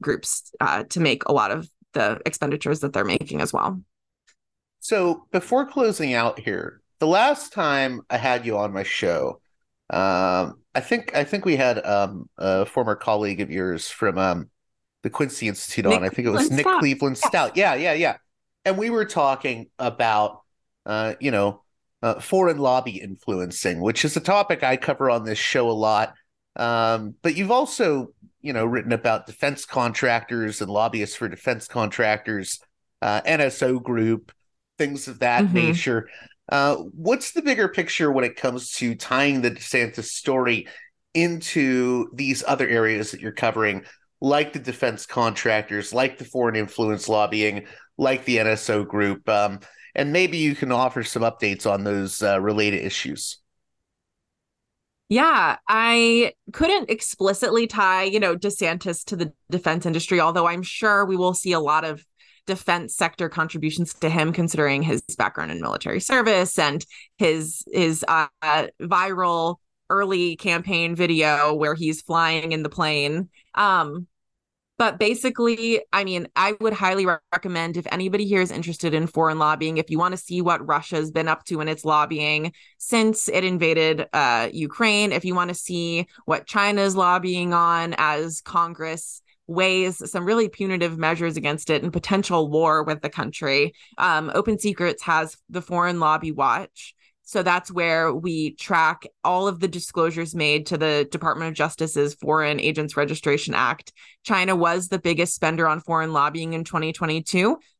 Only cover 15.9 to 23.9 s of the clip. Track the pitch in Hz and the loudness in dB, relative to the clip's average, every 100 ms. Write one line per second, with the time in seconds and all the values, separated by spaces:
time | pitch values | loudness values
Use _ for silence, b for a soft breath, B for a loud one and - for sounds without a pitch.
15.9 | 110 92 - 120 104 294 269 359 359 143 | 2 2 -2 0 2 2 2 2 2 2
16.9 | 135 139 127 269 175 123 175 196 135 170 | 0 -2 0 0 2 0 2 2 2 0
17.9 | 156 160 - _ _ _ _ 190 190 226 | 0 0 -2 _ _ _ _ -2 -2 0
18.9 | 226 208 175 139 135 135 113 - - 120 | -2 0 2 2 2 -4 -6 -10 -4 -4
19.9 | 113 117 107 107 - _ _ _ _ - | 0 2 4 2 -2 _ _ _ _ -6
20.9 | 107 110 - 139 104 101 98 _ _ _ | -2 -2 -2 -2 2 0 -2 _ _ _
21.9 | - 117 - - 190 180 147 135 127 120 | -4 -2 -2 0 2 2 2 2 2 0
22.9 | 95 98 92 - 95 90 - 95 85 98 | -10 -12 -12 -6 -4 -4 -4 -4 0 0